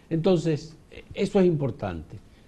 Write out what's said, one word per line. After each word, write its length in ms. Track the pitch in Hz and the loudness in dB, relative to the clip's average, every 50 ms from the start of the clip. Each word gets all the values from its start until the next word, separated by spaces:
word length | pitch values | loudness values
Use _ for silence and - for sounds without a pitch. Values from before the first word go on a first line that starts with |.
| _ _ | _ _
Entonces, 680 | 165 160 156 196 185 165 156 165 156 139 - - - - - _ | -4 0 2 2 2 2 2 0 -2 -2 -4 -12 -18 -20 -20 _
eh, 120 | - - - - - | -20 -20 -20 -14 -6
eso 260 | - 202 196 - 202 | -4 -4 0 4 4
es 60 | 185 | 4
importante. 720 | 180 165 147 143 123 101 - 107 95 85 82 80 - - 104 - - - - - | 4 4 2 -2 -4 -4 -4 -6 -6 -6 -8 -10 -14 -18 -20 -20 -20 -20 -20 -20